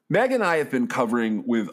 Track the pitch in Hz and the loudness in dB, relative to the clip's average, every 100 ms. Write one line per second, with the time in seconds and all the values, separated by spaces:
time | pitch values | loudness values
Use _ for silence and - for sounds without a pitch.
0 | - 175 254 254 190 160 143 131 120 - | -2 0 2 2 2 0 0 -2 -2 -2
1 | 120 120 113 107 - 117 104 | 0 0 0 -2 0 -2 -2